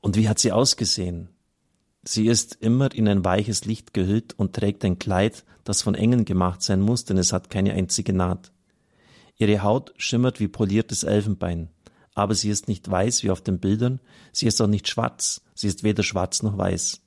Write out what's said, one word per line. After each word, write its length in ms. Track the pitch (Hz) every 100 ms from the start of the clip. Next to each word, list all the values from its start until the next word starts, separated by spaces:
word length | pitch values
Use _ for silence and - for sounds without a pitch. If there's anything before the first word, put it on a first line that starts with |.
Und 160 | 104 101
wie 100 | 110
hat 120 | 104
sie 120 | 117
ausgesehen? 760 | 98 131 - 101 - 90 85 90 _ _ _ _ _ _ _
Sie 240 | - - 110
ist 280 | 113 - -
immer 380 | 110 123 139
in 140 | - 107
ein 160 | 101
weiches 400 | 92 95 107 101
Licht 300 | - 113 -
gehüllt 440 | - 92 107 - -
und 160 | 98
trägt 300 | - 104 101
ein 160 | 98 90
Kleid, 460 | - 92 107 - _ _
das 180 | - 98
von 140 | - -
Engeln 300 | 113 123 107
gemacht 360 | 92 90 87
sein 200 | - 95
muss, 240 | 101 120 -
denn 120 | 95
es 140 | 87
hat 180 | 92 -
keine 240 | 101 98
einzige 380 | 92 90 - 101
Naht. 400 | 95 90 92 - _ _ _ _ _ _ - _ _
Ihre 260 | 107 104
Haut 300 | 101 123 135 -
schimmert 440 | - 120 127 -
wie 80 | 101
poliertes 540 | - 104 104 - 104
Elfenbein, 680 | 82 104 104 98 87 85 82 _ _ _ _
aber 220 | - 101 104
sie 140 | 104
ist 180 | 101 -
nicht 240 | 98 -
weiß 320 | 92 107 -
wie 80 | 98
auf 100 | 92
den 180 | - 92
Bildern, 420 | 95 107 123 131 _ - -
sie 140 | - 113
ist 120 | -
auch 80 | 107
nicht 220 | 104 -
schwarz, 520 | - 120 - - - _ -
sie 120 | 104
ist 160 | 92
weder 200 | 107 104
schwarz 400 | 101 95 92 -
noch 140 | 110 101
weiß. 420 | 92 90 - -